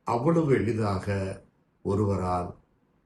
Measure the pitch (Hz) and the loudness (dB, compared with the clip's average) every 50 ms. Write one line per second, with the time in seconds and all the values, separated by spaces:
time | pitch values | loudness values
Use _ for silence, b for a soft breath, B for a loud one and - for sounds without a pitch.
0 | _ - 110 120 131 160 170 165 151 139 127 107 98 117 110 110 110 101 98 92 | _ -2 -2 0 2 2 2 4 4 4 2 2 2 0 0 0 0 0 -2 -2
1 | - 101 101 98 98 95 95 - - _ _ _ _ _ _ _ - 98 98 98 | -2 -2 -2 -2 -4 -4 -8 -10 -14 _ _ _ _ _ _ _ -4 -2 0 0
2 | 104 101 98 90 92 90 90 90 87 92 - - _ _ _ _ _ _ _ _ | 2 0 0 -2 -2 -2 -2 -2 -4 -6 -10 -16 _ _ _ _ _ _ _ _
3 | _ | _